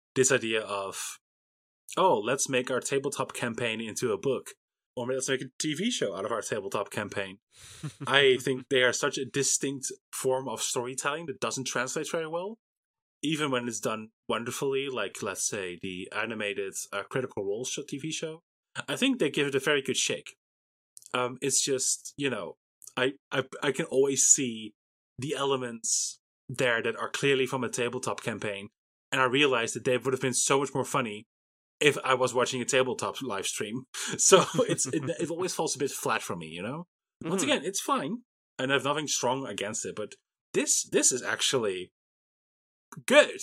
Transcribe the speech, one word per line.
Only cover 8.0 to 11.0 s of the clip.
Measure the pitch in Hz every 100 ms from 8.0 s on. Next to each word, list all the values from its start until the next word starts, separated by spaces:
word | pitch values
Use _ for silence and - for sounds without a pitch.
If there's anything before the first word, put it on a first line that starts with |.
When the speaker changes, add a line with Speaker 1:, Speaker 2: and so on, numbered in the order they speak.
| 135
Speaker 1:
I | 135 139 123
think | 139 131 -
they | 131
are | 127
such | 113 143 143
a |
distinct | 127 139 131 - 139 139 - 127 _
form | - 131 131 131
of | 110
storytelling | - 135 123 131